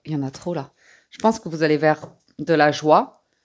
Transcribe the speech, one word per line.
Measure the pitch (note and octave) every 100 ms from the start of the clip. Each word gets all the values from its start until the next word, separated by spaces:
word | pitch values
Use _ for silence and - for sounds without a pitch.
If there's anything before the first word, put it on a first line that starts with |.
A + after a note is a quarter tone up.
Il | -
y | D#3
en |
a | C3+
trop | C3+ -
là. | E3 C3 _ _ _ _
Je | -
pense | A3 A3
que | -
vous | D#3+
allez | D#3 D3+
vers | D3+ D3+ - - _ -
de | D3+
la | D#3+ D3+
joie, | C#3+ D3+ E3 C4+ _ _ _